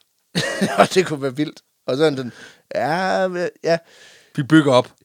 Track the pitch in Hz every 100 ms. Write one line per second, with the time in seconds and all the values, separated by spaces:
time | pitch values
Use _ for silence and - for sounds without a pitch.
0 | _ _ _ 170 - - 196 - - 190
1 | 156 151 135 127 151 - _ _ - 131
2 | 156 135 123 - - - - 85 123 170
3 | 190 190 190 175 175 - 156 165 - -
4 | - - _ - 127 156 143 127 - _